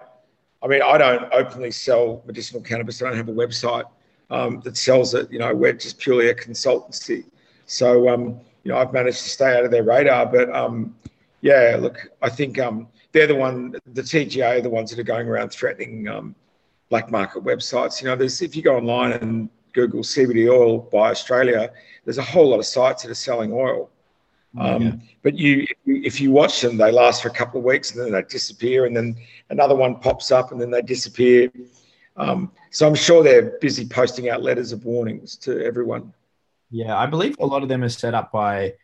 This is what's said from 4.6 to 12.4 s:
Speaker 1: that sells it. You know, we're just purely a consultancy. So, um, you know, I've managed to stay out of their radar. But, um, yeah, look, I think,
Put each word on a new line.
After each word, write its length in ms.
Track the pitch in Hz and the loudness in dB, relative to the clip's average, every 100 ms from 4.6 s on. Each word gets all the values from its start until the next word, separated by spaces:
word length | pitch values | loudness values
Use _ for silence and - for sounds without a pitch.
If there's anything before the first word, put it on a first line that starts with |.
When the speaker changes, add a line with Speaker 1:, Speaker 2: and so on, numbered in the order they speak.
Speaker 1:
that 120 | 123 110 | -10 -4
sells 380 | - 127 117 | 2 4 4
it. 160 | 123 - | 0 -4
You 60 | 120 | -4
know, 160 | 117 | -4
we're 180 | 127 131 | 2 2
just 260 | 117 - - | 0 -6 -6
purely 300 | 139 123 117 | 0 4 4
a 60 | |
consultancy. 880 | 120 117 113 143 - - - - 104 - _ _ _ - | 0 -6 -6 -2 -2 -4 -12 -8 -8 -8 _ _ _ -12
So, 420 | - 123 123 127 | 0 4 4 4
um, 320 | 120 120 117 - _ | 2 -4 -10 -16 _
you 80 | - | -6
know, 40 | 123 | -2
I've 160 | 127 | -2
managed 300 | 131 123 - | 0 -2 -4
to 60 | - | -6
stay 260 | - 131 123 | 0 2 2
out 80 | |
of 60 | 123 | 2
their 140 | 117 | 2
radar. 420 | 110 127 143 123 113 | 4 4 4 2 2
But, 280 | 123 123 | 2 2
um, 420 | 131 120 117 110 - - _ _ _ | -2 -4 -6 -10 -12 -20 _ _ _
yeah, 380 | 143 139 120 120 | 4 6 6 4
look, 300 | 120 - - _ | -2 -8 -18 _
I 80 | 127 | -6
think, 300 | 120 | -4